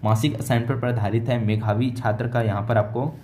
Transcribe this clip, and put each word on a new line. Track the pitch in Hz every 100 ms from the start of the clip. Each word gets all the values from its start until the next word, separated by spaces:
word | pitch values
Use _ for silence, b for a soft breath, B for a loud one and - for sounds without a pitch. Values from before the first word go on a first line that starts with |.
मासिक | 110 113 151 -
assignment | - 120 120 131
पर | 123
आधारित | 120 104 113 113
है। | 120 104
मेधावी | 110 110 104 85
छात्र | - 113 107 120
का | 123
यहाँ | 110 101 107
पर | 113
आपको | 104 113 143 -